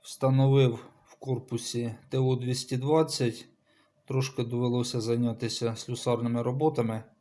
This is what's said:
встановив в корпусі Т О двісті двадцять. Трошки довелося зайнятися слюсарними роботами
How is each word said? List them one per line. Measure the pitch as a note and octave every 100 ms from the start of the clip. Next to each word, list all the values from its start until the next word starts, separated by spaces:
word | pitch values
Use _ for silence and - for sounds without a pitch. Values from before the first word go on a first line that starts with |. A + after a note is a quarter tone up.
встановив | - - C3 C3 C3+ C#3 C3 A2+ - _
в | _
корпусі | - C3 B2 - A#2 - A#2+ A#2 A2 _
Т | C3
О | C3 B2
двісті | B2 B2+ - B2+
двадцять. | C3+ D#3 D#3 - B2 G#2+ - _ _ _ _ _
Трошки | _ C3 C3 -
довелося | A#2 A#2+ B2 B2 A#2+ B2
зайнятися | A2+ A#2+ A#2+ A2+ A#2 - A#2 A2+
слюсарними | - B2 - A#2 A#2+ A#2+
роботами | A#2+ C3+ D#3 D3+ A2+ A2 - _